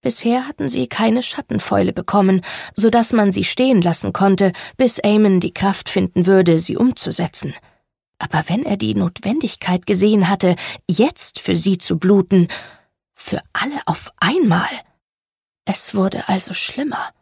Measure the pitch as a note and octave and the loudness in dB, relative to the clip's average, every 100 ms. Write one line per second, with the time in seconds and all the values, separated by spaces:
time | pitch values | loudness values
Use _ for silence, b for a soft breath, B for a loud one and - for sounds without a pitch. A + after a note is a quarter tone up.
0 | B3+ - A#3 B3 C4 - C#4+ B3+ B3 - | -2 -2 0 -2 -2 -6 -6 -4 -4 0
1 | A3 A#3 B3 - - - - G3+ F#3 - | 0 2 -2 -8 -6 -6 0 0 0 -2
2 | F3 G3+ F#3+ F#3+ F3 B B - A3 A#3 | 0 2 4 2 0 B B 0 2 4
3 | A3+ A#3 G3+ F#3+ F3+ - C4 A#3 E3+ E3 | 2 2 2 0 -2 0 2 4 2 0
4 | G3 - G3 F#3+ G3 F3 B B C4 - | -4 0 2 4 2 0 B B 0 2
5 | G#3 G#3+ G#3+ F#3 E3+ - G3 F#3+ - - | 2 4 4 4 0 -2 -2 -2 -2 -2
6 | F#3 - F3 F#3+ F3 D#3+ E3 - B3 B3 | 0 0 4 4 6 2 0 0 0 0
7 | - E3 E3+ - C#3 - b b _ _ | -4 -4 -4 -4 -6 -10 b b _ _
8 | _ _ - D#3 D#3 G3 - G3 G#3 G#3 | _ _ -4 -4 -2 -4 -2 -4 -2 -2
9 | F3+ - F#3+ C#4 A3+ - - F3+ F3+ F#3+ | -2 -4 -4 -4 -4 -6 -4 -4 0 2
10 | G3+ G#3+ F3 G3 F3+ F3 B B - E3+ | 4 4 2 2 2 0 B B -6 2
11 | C4 - - - - F3 F#3+ F3+ - E3+ | 2 0 -8 -8 -4 -2 0 -2 -2 0
12 | F#3 G3+ F#3 F#3+ F3 B B B B _ | 4 4 4 4 2 B B B B _
13 | _ _ - - - - C4 C#4+ - - | _ _ -8 -8 -8 -6 -6 -6 -4 -6
14 | - _ C4+ E4 C4 E3+ - - - _ | -6 _ 0 2 2 2 -2 -8 -16 _
15 | _ _ _ _ _ _ - G3 - G#3 | _ _ _ _ _ _ -8 -6 -4 -2
16 | F#3+ - - G3 - F3+ - - D4 - | -2 -2 -4 -4 -2 -6 -6 -6 -6 -6
17 | - _ | -10 _